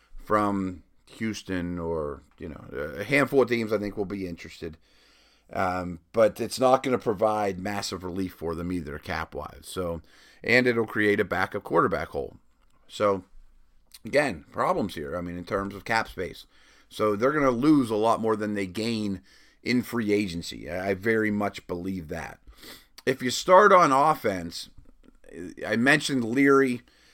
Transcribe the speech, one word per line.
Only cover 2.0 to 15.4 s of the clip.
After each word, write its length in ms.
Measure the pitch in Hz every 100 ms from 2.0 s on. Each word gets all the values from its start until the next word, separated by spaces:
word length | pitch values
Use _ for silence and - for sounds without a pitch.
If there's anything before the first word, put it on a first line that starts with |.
| 73 71 - -
you 100 | 82
know, 160 | - -
a 320 | 65 76 71
handful 380 | 104 143 131 139
of 60 | 117
teams 240 | 120 110
I 60 | 107
think 180 | 104 101
will 80 |
be 220 | 95 101 92
interested. 520 | 85 - - 85 78 _ _ _ _ _ _ _
Um, 460 | - 95 90 90 85 _
but 280 | 113 110 -
it's 200 | 113 -
not 240 | 127 131
gonna 120 | 135 120
provide 640 | 123 95 110 107 101 90
massive 460 | 98 101 98 92
relief 300 | 90 90 92
for 200 | - 80
them 160 | 80 87
either, 300 | 90 73 73
cap-wise. 600 | - 80 80 71 73 -
So, 360 | - - 87 85 - _ - _
and 240 | - 123 127
it'll 180 | 117 110
create 320 | 110 104 104
a 60 |
backup 400 | 92 90 98 101
quarterback 460 | - 165 127 80 80
hole. 260 | 73 64 - _ _ _ _ _
So, 380 | - 104 98 - - - _ _ _ _ -
again, 400 | 110 127 143 82 -
problems 420 | - 139 185 101
here, 220 | - 69 87
I 60 |
mean, 140 | 87
in 80 | 87